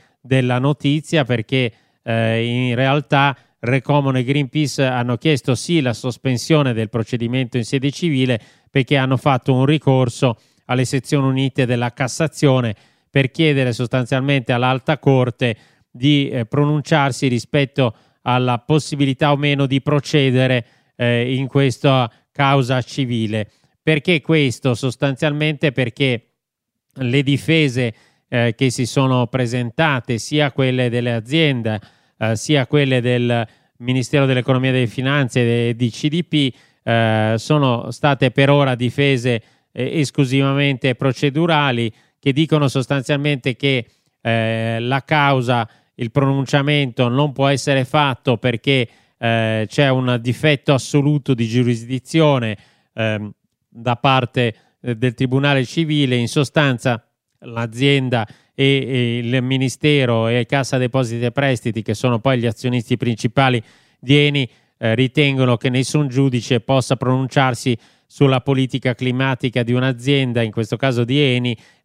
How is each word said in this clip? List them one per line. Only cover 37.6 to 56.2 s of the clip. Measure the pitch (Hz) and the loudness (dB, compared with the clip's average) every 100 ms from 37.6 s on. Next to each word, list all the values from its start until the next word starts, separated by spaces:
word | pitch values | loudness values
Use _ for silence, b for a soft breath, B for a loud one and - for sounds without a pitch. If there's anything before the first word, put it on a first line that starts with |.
| 135 117 120 | 2 0 -6
state | 123 147 135 131 | -2 0 2 0
per | 139 139 | 2 4
ora | 143 135 | 4 2
difese, | 123 123 - 143 131 127 113 b b b | 0 -4 0 0 2 0 -2 b b b
eh, | - 127 135 | -8 -4 -2
esclusivamente | 135 - 131 135 139 139 143 131 139 123 | -2 0 0 2 2 2 0 0 -2 0
procedurali, | 135 127 147 135 170 156 143 120 117 b b b | -2 0 -2 0 0 2 2 0 -4 b b b
che | 143 | -2
dicono | 131 160 156 143 | 0 2 2 2
sostanzialmente | 135 123 143 127 147 147 139 139 120 | 0 -2 -4 -2 -2 0 -2 -4 -2
che, | 139 131 113 _ _ _ | 0 -2 -4 _ _ _
eh, | 117 117 113 113 113 113 | -2 0 0 -2 -4 -4
la | 120 135 | -2 -4
causa, | - 156 143 135 123 120 110 b b - | 0 2 4 2 2 0 -2 b b -10
il | 120 | -4
pronunciamento | - 135 139 131 143 139 147 135 113 123 | 0 0 0 0 0 2 0 0 0 0
non | 127 151 | 2 0
può | 127 139 | 0 0
essere | 139 - 135 | 0 0 0
fatto | 127 151 143 123 - 117 | 0 0 0 0 -2 0
perché, | 127 117 - 135 117 b b _ | 0 -2 0 0 0 b b _
eh, | 117 113 113 110 110 | -2 0 0 -2 -4
c'è | - 143 | 0 2
un | 131 127 123 | 2 0 -2
difetto | 117 117 156 143 - | -2 0 0 0 2
assoluto | 139 - 147 143 147 - | 0 2 0 2 0 -2
di | 120 113 | -2 0
giurisdizione, | 120 120 117 117 131 - 160 151 135 113 101 b b b | 2 0 -2 -4 -10 -2 2 2 2 -2 -6 b b b
ehm, | - 110 107 104 - _ _ _ | -4 -2 -2 -8 -14 _ _ _
da | 117 117 120 | -8 -4 0
parte, | 139 131 123 139 120 b b b | 2 2 0 -2 -2 b b b
eh, | 127 113 | -8 -2
del | 127 113 | -2 -2
Tribunale | 117 131 143 135 127 | -2 0 2 2 0
Civile. | - 160 151 135 | -4 -2 0 0
In | 123 | 0